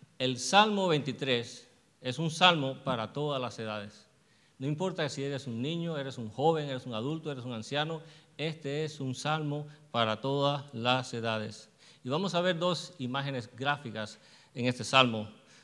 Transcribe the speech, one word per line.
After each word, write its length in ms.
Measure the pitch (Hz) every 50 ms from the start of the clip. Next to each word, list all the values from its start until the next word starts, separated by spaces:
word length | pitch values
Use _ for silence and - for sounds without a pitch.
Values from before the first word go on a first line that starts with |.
| - - _ -
el 200 | 127 127 127 120
Salmo 480 | - - 185 202 214 214 208 196 190
veintitrés 800 | 180 160 151 147 139 117 - 143 131 123 120 117 - - - - - - _ _ _ _ _
es 180 | - 127 127 143
un 120 | 165 160
salmo 520 | 160 - 180 180 175 156 135 135 131 - -
para 300 | 135 127 113 110 107 -
todas 280 | 143 147 147 143 131
las 160 | 127 113 -
edades. 500 | - 113 110 107 107 101 104 - - - _ _ _ _ _ _ _ _ _ _ -
No 80 | 131
importa 400 | 147 151 151 185 190 175 180 156 135
si 140 | - 139 139
eres 240 | 139 143 127 -
un 140 | 127 117 113
niño, 360 | 123 147 170 170 170 170 160
eres 200 | 143 135 135 123
un 120 | - 113 110
joven, 400 | 107 131 139 165 165 156 147 143
eres 160 | 131 123 -
un 80 | 127 117
adulto, 380 | 107 117 143 160 165 151 151
eres 120 | 143 127 117
un 100 | 127 120
anciano, 480 | 110 107 - 135 143 151 160 165 156 - - - - - _ _
este 480 | - 147 160 156 160 - 139 143 151 160
es 140 | 151 - -
un 160 | 135 131 123
salmo 520 | - - 147 156 160 156 147 147 147 147 - - - - -
para 300 | - 117 113 110 107 104
todas 440 | - 135 139 143 139 143 143 143 - - -
las 400 | 113 117 123 127 127 123 - -
edades. 560 | 117 113 113 110 110 107 107 104 - - - _ _ - - - - -
Y 60 | 123
vamos 260 | 135 165 196 180 156
a 60 | 175
ver 180 | 175 185 180 160
dos 340 | 175 180 175 - - - - -
imágenes 500 | 131 123 127 139 139 143 135 127 110 - -
gráficas 640 | 113 135 143 147 143 - 117 107 110 107 - - - - - - - - _ -
en 140 | 127 120
este 160 | 123 120 - -
salmo. 440 | - - 135 131 120 113 107 104 104 - - - - - -